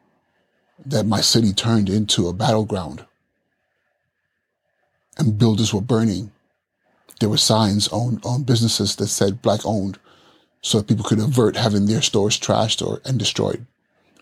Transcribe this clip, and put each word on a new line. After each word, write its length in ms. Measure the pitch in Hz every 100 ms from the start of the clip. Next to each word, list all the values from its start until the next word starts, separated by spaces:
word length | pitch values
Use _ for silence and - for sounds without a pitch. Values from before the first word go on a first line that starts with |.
| _ _ _ _ _ _ _ _ 131
that 200 | 113 104
my 140 | 117
city 320 | - 117 110
turned 380 | 95 117 113 95
into 400 | 107 104 - 87
a 40 |
battleground 720 | 92 113 110 104 98 78 71 - _ _ _ _ _ _ _ _ _ _ _ _ _ _ _ _ _ _ _ _ -
and 200 | 131 104
buildings 360 | 113 107 110
were 80 | 101
burning. 500 | 120 113 113 90 107 - _ _ _ _ _ _ - -
There 80 | 107
were 80 | 107
signs 540 | - 110 107 104 -
on, 320 | 104 123 110
on 200 | 107 127
businesses 520 | 135 117 113 - 98 -
that 120 | 98
said 340 | - 98 -
"Black 240 | 131 107 -
owned," 340 | 107 98 92 _ _ _ _ _ _
so 160 | - 110
that 100 | 104
people 160 | 113
could 160 | - 110
avert 380 | 110 131 110 -
having 280 | 117 101 101
their 160 | 110
stores 380 | - 107 104 -
trashed 460 | - 107 110 - -
or, 160 | 110
and 160 | - 127
destroyed, 460 | - - - - 120 _ _ _ _ _